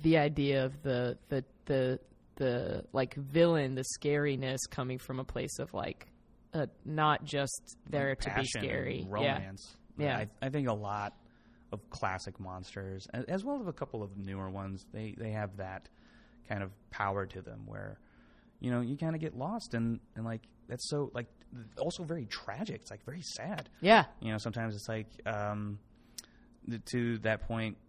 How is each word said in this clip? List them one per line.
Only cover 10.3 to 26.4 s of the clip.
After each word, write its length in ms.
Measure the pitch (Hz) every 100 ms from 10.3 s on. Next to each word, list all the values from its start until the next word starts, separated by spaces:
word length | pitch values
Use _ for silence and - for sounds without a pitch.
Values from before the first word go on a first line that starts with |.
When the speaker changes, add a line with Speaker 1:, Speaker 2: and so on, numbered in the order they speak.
| - 131
Speaker 2:
I 20 |
think 180 | 147 131
a 40 |
lot 420 | 104 104 104 101 - - - - - -
of 180 | 104 -
classic 480 | - 101 92 - -
monsters, 680 | 92 92 92 98 95 95 -
a-, 160 | 120 -
as 160 | 190
well 160 | 233 285
as 60 | 196
a 60 |
couple 300 | 139 143 113
of 140 | 104 98
newer 320 | 98 98 95
ones, 380 | 95 98 95 -
they, 220 | 107 110 -
they 140 | 110
have 240 | 107 104 98
that 300 | 92 92 - - - - - - -
kind 140 | 104
of 80 | 95 98 -
power 360 | - 101 98 95
to 160 | 92
them 220 | 92 107 104
where, 320 | 104 101 104 - - - - - -
you 100 | 123
know, 100 | 120
you 160 | 120 139
kinda 220 | 160 160
get 180 | 156 120
lost 380 | 147 226 -
and, 240 | 117 113 113 -
and, 100 | -
like, 180 | 113 113 - - -
that's 200 | 123 -
so, 220 | 147 139
like, 140 | 120 120 - - 127 110 -
also 240 | 165 -
very 200 | 160 165 110
tragic. 500 | - - 110 220 -
It's, 80 | -
like, 140 | 104
very 160 | - 165
sad. 460 | - - 139 202 - -
Speaker 1:
Yeah. 220 | 180 220 156 -
Speaker 2:
You 120 | 113
know, 60 | 107
sometimes 360 | 117 117 113
it's 140 | 104 -
like, 200 | 110 107 - -
um, 520 | 107 104 104 104 101 - - - - - -